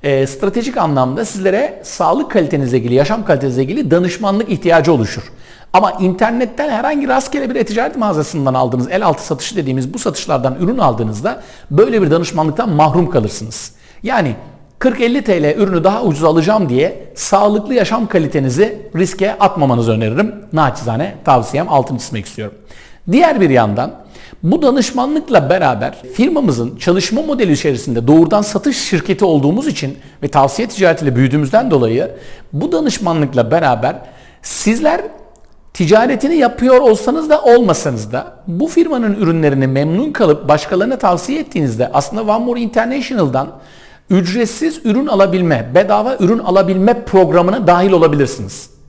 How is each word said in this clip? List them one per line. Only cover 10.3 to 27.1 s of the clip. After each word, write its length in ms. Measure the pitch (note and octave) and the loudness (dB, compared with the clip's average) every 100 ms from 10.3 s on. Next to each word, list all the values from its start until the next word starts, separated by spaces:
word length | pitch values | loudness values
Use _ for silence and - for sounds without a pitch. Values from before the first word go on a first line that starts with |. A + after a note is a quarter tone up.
| C#3 B2+ D#3 | -2 -2 -2
ürün 180 | F3+ B3+ | -2 0
aldığınızda 640 | D#3+ A2 A2 G#2+ D#3+ B3+ - - - | 0 0 -4 -4 -6 -8 -14 -20 -4
böyle 300 | D3 A#3 A3+ | 2 4 4
bir 100 | F3 | 2
danışmanlıktan 580 | D#3+ F3 D#3+ D#3 D3 A#3+ | 2 0 -2 -2 0 -2
mahrum 400 | D3+ D3+ E3 F3 | 2 2 2 2
kalırsınız. 600 | B2 G#2 - A2 - - - - - | 0 -2 -6 -10 -10 -12 -16 -20 -12
Yani 320 | A3 B3+ D3+ A2 - - - - | -4 -2 -2 -4 -12 -20 -20 -2
kırk 220 | C4 B3+ | 0 2
elli 200 | A#3+ C4 | 0 0
T 220 | A3 F3+ | 0 2
L 120 | D3 E3+ | 2 2
ürünü 260 | F#3+ F3 | 0 2
daha 200 | E3+ G#3+ | 0 0
ucuz 200 | A#3+ C#3+ | -2 0
alacağım 460 | D#3 E3 E3 G#3+ E3+ | 2 2 2 0 0
diye 420 | B2 E3+ - - - | 0 0 -4 -16 -8
sağlıklı 580 | - G3 G#3 G#3 G#3 | 0 2 2 0 0
yaşam 340 | B3+ G3 A3+ A3 | 0 0 -2 0
kalitenizi 720 | F#3 D3+ D3+ C3 B2+ G#3+ G#3+ - D#3+ | 0 0 0 -2 2 0 -2 -10 -2
riske 420 | F#3 - G3 A3 | -2 0 -4 2
atmamanızı 520 | G3 - C#3 A#2+ A#2 | 0 2 0 2 2
öneririm. 440 | A2 A2+ B2 G#3+ - - | 0 0 0 -2 -4 -6
Naçizane 600 | D#3 C#3 - A#2 A2+ F3+ - - | 0 0 -2 -6 -4 -4 -6 2
tavsiyem, 440 | B2+ A2 C3+ F3+ | 2 2 -4 0
altını 300 | C#3+ B2 B2+ | 0 0 -6
çizmek 260 | - A2 F#2 | -6 -8 -10
istiyorum. 320 | - G#2+ - - - - - - | -10 -12 -14 -20 -20 -20 -14 0
Diğer 300 | A3+ E4+ C4+ | 2 4 4
bir 80 | E3+ | 4
yandan 420 | B2+ A2 G2+ C#3+ - - - - - | 4 2 0 -6 -8 -20 -20 -20 -6
bu 180 | E3 D#4+ | -2 2
danışmanlıkla 880 | D4 C4+ A3 B3+ C4 D#4 D4+ G#3+ C#3 | 2 2 0 -2 -2 -2 2 0 2
beraber 440 | F3 D#3 A2+ B2+ - - | 0 0 -2 -6 -10 -12
firmamızın 640 | - C4 D#4 A#3+ A#2+ A#2+ - | 0 0 2 0 0 -4 -4
çalışma 460 | - F3+ F#3 | 0 0 0